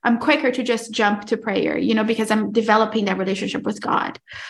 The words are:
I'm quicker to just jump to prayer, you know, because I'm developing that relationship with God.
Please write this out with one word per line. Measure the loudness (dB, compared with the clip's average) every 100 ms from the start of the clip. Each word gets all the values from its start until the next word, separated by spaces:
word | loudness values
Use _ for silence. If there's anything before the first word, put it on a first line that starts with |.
I'm | 2 0
quicker | 2 2 2
to | 0
just | -2 -2 -4
jump | 0 2 2 -2
to | -4
prayer, | 0 0 0 0
you | 2
know, | 2
because | 2 0 2
I'm | 2 2
developing | 0 4 4 4 0 0
that | -2
relationship | -2 -2 -4 -4
with | -4 -6
God. | -2 -2 -4 -10 _ -18 -16